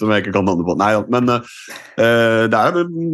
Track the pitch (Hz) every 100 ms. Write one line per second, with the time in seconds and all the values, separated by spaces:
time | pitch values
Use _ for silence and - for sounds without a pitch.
0 | 110 104 98 101 95 87 87 80 101 107
1 | 101 123 123 120 - - - - - -
2 | 117 117 113 113 113 113 123 175 175 165
3 | 170